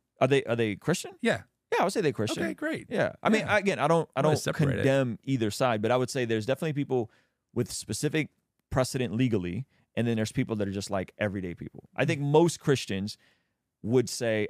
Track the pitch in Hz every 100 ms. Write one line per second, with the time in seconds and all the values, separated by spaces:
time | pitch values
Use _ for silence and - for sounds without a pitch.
0 | _ _ 131 139 - 117 113 98 - 180
1 | 349 381 233 - - _ _ 466 233 -
2 | 160 - 107 330 - - 302 - - 208
3 | 117 - - 220 165 208 196 143 143 165
4 | - - - 151 - 160 156 92 131 135
5 | 127 104 - 135 110 - 131 110 110 127
6 | 127 135 120 110 107 135 160 143 139 127
7 | 104 _ _ _ _ - 120 - - 110
8 | 147 156 143 _ _ _ _ 135 127 131
9 | 120 107 131 107 87 92 - _ _ -
10 | 120 113 107 - 123 110 98 98 95 98
11 | 92 - 104 95 90 85 78 - - -
12 | 143 160 143 151 170 - - 131 - 95
13 | 104 - _ _ _ _ _ _ 98 127
14 | 117 - 117 110